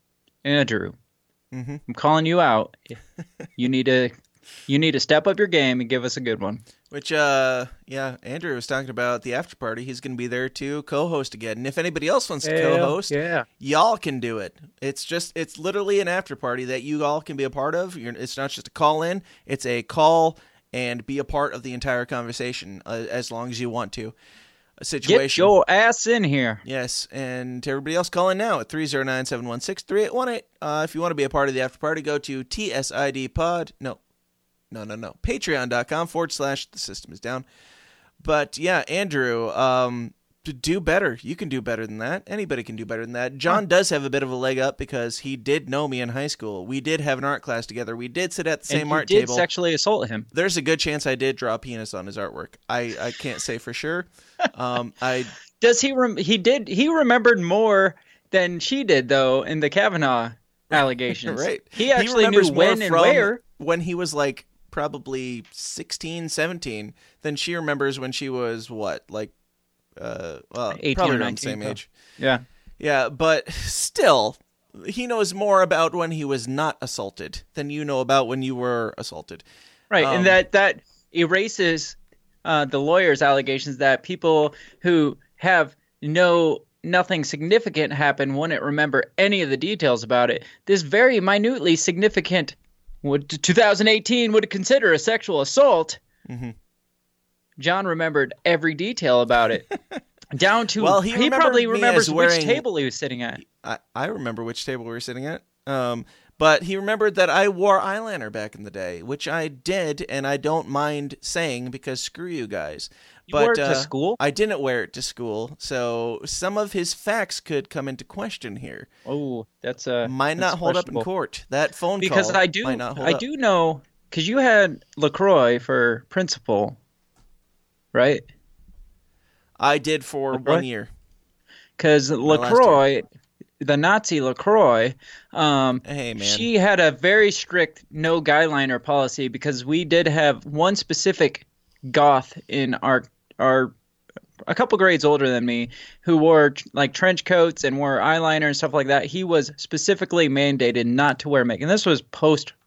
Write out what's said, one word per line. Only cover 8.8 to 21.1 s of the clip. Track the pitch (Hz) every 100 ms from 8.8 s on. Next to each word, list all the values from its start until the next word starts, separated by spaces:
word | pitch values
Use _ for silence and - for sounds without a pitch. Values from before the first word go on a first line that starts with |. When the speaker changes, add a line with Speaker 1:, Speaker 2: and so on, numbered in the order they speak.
| 131
Speaker 2:
about | 117 123 120
the | 127
after | 123 165 -
party. | 120 113
He's | 127 123
gonna | 131 123
be | 120
there | 123 131
to | - 139 147
co-host | 143 143 170 160 131
again. | 107 113 110
And | 131
if | 170
anybody | 175 156 151
else | 247 -
wants | 147 151
to | 156
Speaker 1:
Hell | 160 165
Speaker 2:
co-host, | 170 165 196
Speaker 1:
yeah. | 143 165 165 117 _
Speaker 2:
y'all | 135 151 214 214
can | 165 131
do | 117 113
it. | 92 - 147 _
It's | 135 135
just, | - 170 170 165
it's | 160 -
literally | 170 196 196 202
an | 180
after | 180 185 139
party | 123 123 127
that | 131
you | 135 151
all | 147 151
can | 156 139
be |
a | 135
part | 135 143 165
of. | 185 175
You're, | 117
it's | 120 127 -
not | 139
just | - -
a |
call | - 151 156
in. | 165 190 - _ -
It's | 135 127
a | 120
call | 113 - 156 165 160 160 _ _ _
and | 123 123 120
be | 117